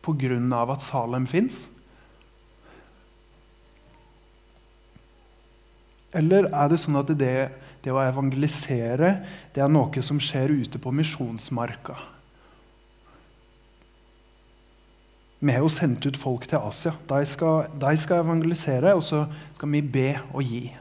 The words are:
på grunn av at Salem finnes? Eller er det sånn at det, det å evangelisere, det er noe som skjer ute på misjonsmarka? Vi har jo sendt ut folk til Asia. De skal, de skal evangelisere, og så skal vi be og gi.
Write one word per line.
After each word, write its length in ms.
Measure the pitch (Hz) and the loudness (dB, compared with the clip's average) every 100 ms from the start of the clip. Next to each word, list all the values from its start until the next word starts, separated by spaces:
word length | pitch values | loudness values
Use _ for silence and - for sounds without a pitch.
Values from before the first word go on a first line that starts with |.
på 100 | - 151 | -2 -2
grunn 340 | 131 123 123 | 0 0 0
av 180 | 120 120 | 0 0
at 100 | 135 | -4
Salem 420 | - 135 117 127 127 | -4 -4 -2 -2 0
finnes? 360 | 175 247 - - - - - - - - _ _ _ - - - - _ _ _ _ _ _ _ _ - - - _ _ _ _ _ _ _ _ - _ _ _ _ _ _ _ _ _ _ _ | 0 0 -4 -16 -20 -20 -20 -20 -20 -20 _ _ _ -20 -20 -20 -20 _ _ _ _ _ _ _ _ -20 -20 -20 _ _ _ _ _ _ _ _ -20 _ _ _ _ _ _ _ _ _ _ _
Eller 320 | 170 156 190 180 | 0 6 6 4
er 180 | 147 143 | 2 2
det 80 | 165 | 2
sånn 220 | - 143 | 2 0
at 100 | 139 156 | 0 0
det, 180 | 131 131 131 - - - | 2 0 -2 -6 -20 -12
det 120 | 135 | -2
å 80 | 131 | 0
evangelisere, 1120 | 135 131 139 135 147 - - 127 117 127 170 196 - - - | 2 2 -2 0 0 -2 -4 -2 -2 2 2 2 -6 -16 -10
det 80 | - | 0
er 80 | 139 | 4
noe 320 | 156 151 135 | 4 4 -2
som 160 | 123 147 | -2 -2
skjer 300 | - 139 135 147 | -2 -2 0 0
ute 160 | 117 123 | -2 -6
på 140 | 127 | -4
misjonsmarka? 1000 | 139 156 - 123 113 - 120 117 120 - 131 - - _ _ - - _ _ _ _ - - - _ _ _ _ _ - _ _ _ _ _ _ _ _ _ _ _ _ _ _ _ | -2 -2 -4 -8 -8 -6 -4 -4 -6 -14 -14 -16 -20 _ _ -20 -20 _ _ _ _ -20 -20 -20 _ _ _ _ _ -20 _ _ _ _ _ _ _ _ _ _ _ _ _ _ _
Vi 80 | 147 | 2
har 80 | 127 | 4
jo 120 | 156 | 2
sendt 340 | 156 165 117 139 | 2 0 0 -2
ut 100 | 135 | -4
folk 300 | 135 120 - | -4 -6 -2
til 140 | 151 | -2
Asia. 320 | 107 - 170 160 - | -2 -4 -4 -6 -2
De 80 | 135 147 | 0 0
skal, 380 | - 165 160 147 147 | 0 2 2 0 -2
de 140 | 135 156 | 0 0
skal 220 | 156 175 | 2 0
evangelisere, 720 | 165 165 160 165 - 127 165 190 | 2 2 0 -2 -2 2 4 4
og 60 | |
så 220 | 156 151 151 - - - | 2 -2 -2 -6 -16 -8
skal 160 | 147 | -2
vi 80 | 147 | 0
be 240 | 147 131 131 143 - | 0 0 0 -2 -8
og 160 | 135 131 | -6 -4
gi. 160 | 117 123 - | -4 -10 -16